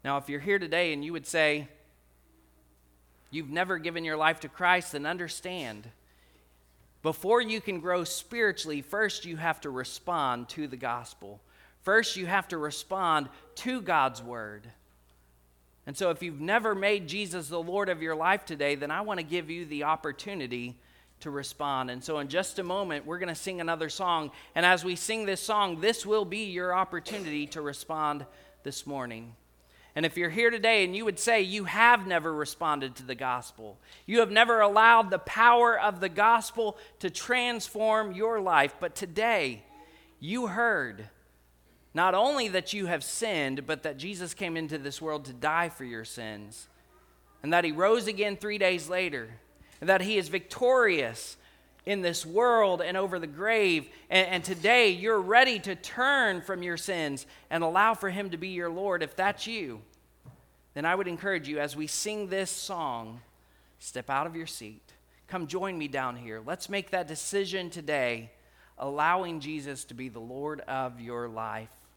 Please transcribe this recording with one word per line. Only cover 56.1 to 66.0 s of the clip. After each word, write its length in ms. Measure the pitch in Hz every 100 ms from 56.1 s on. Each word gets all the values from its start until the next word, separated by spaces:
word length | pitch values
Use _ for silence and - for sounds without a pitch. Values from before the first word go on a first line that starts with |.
| 277 226 180
from 220 | - 185
your 120 | 180 170
sins 480 | 185 180 151 139 - - _
and 140 | 165
allow 320 | 165 180 214
for 160 | 220 196
him 180 | 185 196
to 80 | 170
be 120 | 185
your 200 | 180 175
Lord. 360 | 170 202 175
If 100 | 156
that's 320 | - 190 202 220
you, 340 | 226 151 110 - _ _ _ - - _ _ _
then 100 | 143
I 120 | 160 185
would 100 | 185
encourage 420 | 170 190 180 143
you, 120 | 147
as 160 | 147 143
we 100 | 151
sing 400 | - 214 214 196
this 240 | 190 185
song, 720 | - - 180 147 117 110 117 - _ _ _ _ _
step 320 | - 127 123
out 160 | 135 165
of 80 |
your 140 | 165 160
seat. 440 | - 107 107 _ _ _ _ _
Come 180 | 185 156
join 320 | 180 190 175
me 80 | 147
down 300 | 135